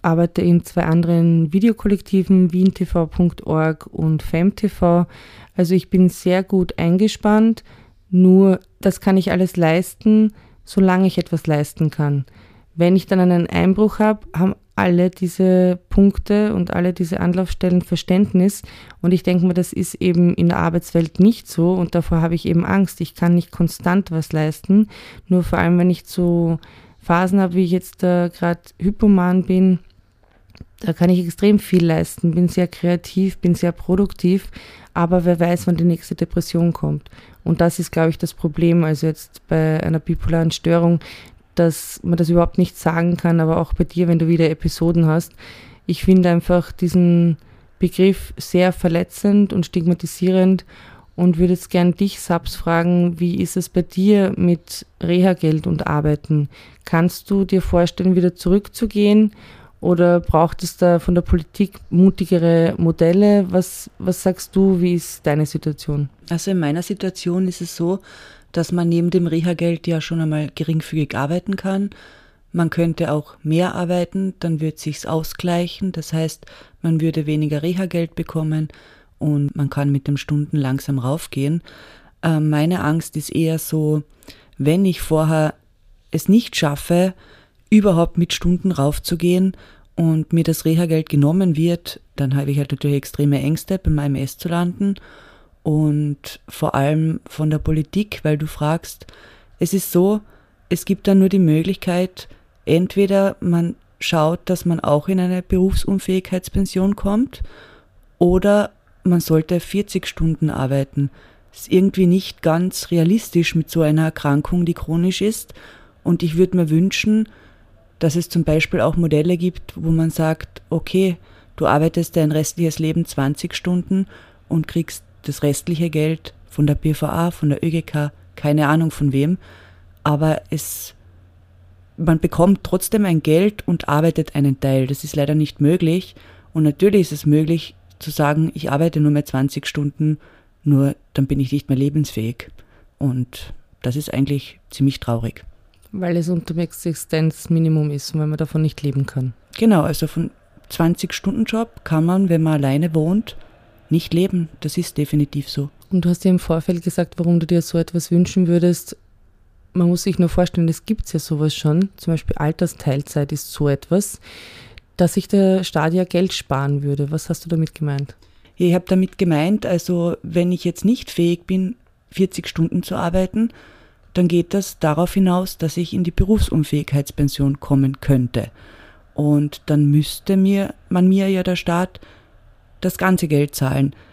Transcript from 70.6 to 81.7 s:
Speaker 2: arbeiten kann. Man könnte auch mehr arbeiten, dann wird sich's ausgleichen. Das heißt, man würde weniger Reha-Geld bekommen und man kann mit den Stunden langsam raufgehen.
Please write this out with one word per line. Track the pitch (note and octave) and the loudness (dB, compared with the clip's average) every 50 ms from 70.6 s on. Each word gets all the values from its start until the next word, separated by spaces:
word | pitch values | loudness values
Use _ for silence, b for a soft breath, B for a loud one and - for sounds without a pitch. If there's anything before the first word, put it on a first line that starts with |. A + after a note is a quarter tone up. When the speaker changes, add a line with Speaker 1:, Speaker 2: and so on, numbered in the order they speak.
| D#3+ - E3 D#3+ - - - D#3 D3 - - | -4 -2 -2 -4 -4 -4 -4 -4 -4 -4 -4
Speaker 2:
arbeiten | A2 C#3 C#3+ E3+ F3+ - - F#3+ | -6 -4 -4 -4 -4 -4 -6 -8
kann. | F#3+ - F#3+ F#3+ G3 G3+ G3+ B B B B B B B B B B B _ - | -6 -4 -4 -4 -2 -4 -6 B B B B B B B B B B B _ -4
Man | E3+ E3+ D#3 | -2 -2 -2
könnte | - E3 E3+ E3 D#3+ - E3 C#3 | 0 -2 -2 -2 -2 -2 -2 -2
auch | D3 D3+ D3 - - _ - | -2 -4 -4 -8 -20 _ -4
mehr | D3+ D#3 E3 F3+ F#3 - | -2 0 0 0 0 -2
arbeiten, | - F3+ E3+ F3+ F3+ F3 E3+ - F#3+ F#3+ F#3+ F#3 _ | -4 -4 -2 -2 -2 -2 -4 -4 -6 -6 -6 -6 _
dann | - E3+ E3 D3+ | -4 -4 -4 -2
wird | D#3 D#3 D#3 - | -4 -6 -6 -6
sich's | - D3+ D3 - - | -10 -10 -10 -8 -8
ausgleichen. | - D#3+ D#3+ D#3+ - - - - F3+ F3 E3+ F3 E3+ - - G3+ F#3+ | -4 -4 -4 -4 -6 -10 -6 -4 -2 -2 -2 -4 -6 -8 -8 -8 -6
Das | F3+ E3 D#3 - - | -6 -8 -8 -6 -4
heißt, | D#3+ D#3+ D#3+ - _ - B B B B B B B | -4 -4 -4 -6 _ -20 B B B B B B B
man | - E3 E3 D#3+ | -2 -2 0 0
würde | D#3 E3 D#3 D#3+ D3 | 0 -2 -2 -2 -4
weniger | D3+ D3+ D3+ D3+ D3 D3 D3 | -2 -2 -2 -2 -2 -2 -2
Reha-Geld | D3+ E3+ F3+ F3+ F#3+ F3 - E3+ E3 D#3+ _ | -2 -4 -4 -4 -4 -4 -4 -4 -4 -4 _
bekommen | - - - - D#3+ D#3 D#3 D#3 D#3 D#3 D3 b b b b b b b b b _ | -10 -10 -6 -4 -4 -2 -2 -2 -2 -4 -6 b b b b b b b b b _
und | - D3+ D3 C#3+ C#3+ C#3 - | -2 -2 0 0 0 -2 -2
man | D3+ C#3+ C3+ | -4 -4 -4
kann | - C#3+ C#3+ C#3+ | -2 -2 -2 0
mit | C#3 C#3 - | 0 -2 -2
den | - C#3+ | -2 -4
Stunden | C3+ - - D3 D3 D3 C#3+ - | -4 -4 -4 -4 -4 -2 -2 -4
langsam | D3+ C#3 C3 C3 C#3 - - C#3 | -4 -2 -2 -4 -4 -4 -4 -4
raufgehen. | C3 A#2+ B2+ C#3+ E3 - - - C3+ C3+ C#3+ D#3+ E3+ B B | -4 -2 -4 -4 -4 -6 -8 -6 -4 -2 -2 -2 -4 B B